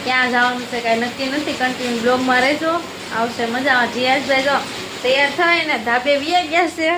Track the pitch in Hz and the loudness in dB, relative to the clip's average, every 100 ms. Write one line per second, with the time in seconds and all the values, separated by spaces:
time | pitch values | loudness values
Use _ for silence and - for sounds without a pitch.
0 | 247 254 247 240 247 247 240 247 233 226 | 0 0 2 2 2 0 -6 -4 0 0
1 | 240 254 269 285 302 - 254 254 247 233 | 0 -4 -4 -2 -4 -2 -2 -2 -4 0
2 | 233 254 254 254 262 302 320 339 330 - | 2 2 2 4 2 2 0 -2 -4 -12
3 | - 220 240 233 233 240 277 254 233 240 | -8 -2 -2 -2 -2 0 2 2 2 0
4 | 254 269 254 269 269 269 - - - - | 0 0 2 0 2 0 -2 -10 -10 -4
5 | 247 262 285 277 339 339 311 262 220 240 | 0 2 2 2 2 2 0 -2 0 0
6 | 269 285 294 359 320 330 339 330 320 | 2 0 2 0 2 0 0 0 0